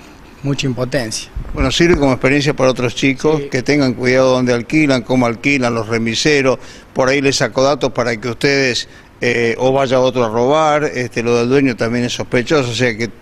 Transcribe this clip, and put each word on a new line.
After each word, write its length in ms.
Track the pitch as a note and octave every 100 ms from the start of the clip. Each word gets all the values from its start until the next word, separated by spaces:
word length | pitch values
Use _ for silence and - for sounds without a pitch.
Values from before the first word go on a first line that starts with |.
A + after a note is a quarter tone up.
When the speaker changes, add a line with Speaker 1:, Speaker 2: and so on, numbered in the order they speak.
| - - - - C#3
Speaker 1:
mucha 240 | C#3 C#3
impotencia. 600 | A#2+ B2+ C#3+ A2+ - - - -
Speaker 2:
Bueno, 160 | D#3 C3+
sirve 240 | - E3+ D#3+
como 160 | C#3
experiencia 420 | B2 C3+ C#3+ C#3 C#3+
para 160 | C3
otros 240 | B2 B2 -
chicos 460 | C#3 C3 D#3 D#3
Speaker 1:
Sí. 80 | C#3+
Speaker 2:
que 160 | C3 A#2
tengan 300 | D3 C3+ A2+
cuidado 400 | B2+ B2+ C3 B2+
donde 200 | B2 A#2+
alquilan, 480 | A2 D#3 D3+ C3
cómo 240 | G#2+ B2+ A#2+
alquilan, 480 | A2 C#3+ C#3+ B2 A#2
los 140 | G#2+
remiseros, 720 | A#2 A2+ A2 D#3 D3 C3 A#2+ - - -
por 160 | - C3
ahí 120 | C#3
les 140 | C#3 C3+
saco 300 | B2+ A#2 C3+
datos 260 | C#3+ C3+
para 260 | B2 A#2+ A#2
que 120 | A#2+
ustedes, 600 | A2+ C#3+ C#3 C3 A2+ - - - -
eh, 360 | B2 A#2 A#2 -
o 140 | B2+
vaya 260 | C3+ C3+ B2+
otro 260 | B2+ B2+ A#2
a 40 |
robar, 560 | A2 B2 D3+ D#3 D3 D3
este, 400 | B2 B2 - A#2
lo 140 | A#2+
del 100 | A#2+
dueño 260 | C3+ C3+ A2
también 300 | A#2 A#2+ A#2+
es 80 |
sospechoso, 580 | - G#2+ B2+ A#2 D#3+ B2
o 40 | A2
sea 220 | B2 G#2+
que 140 | A#2 -